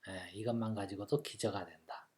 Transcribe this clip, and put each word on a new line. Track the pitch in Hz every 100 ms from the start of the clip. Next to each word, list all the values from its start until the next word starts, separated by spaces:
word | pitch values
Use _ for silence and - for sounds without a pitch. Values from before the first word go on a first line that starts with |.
| -
예, | 95 87
이것만 | 95 110 117 110
가지고도 | 107 98 98 101 147
기저가 | 147 - 117 101 90
된다. | - - - -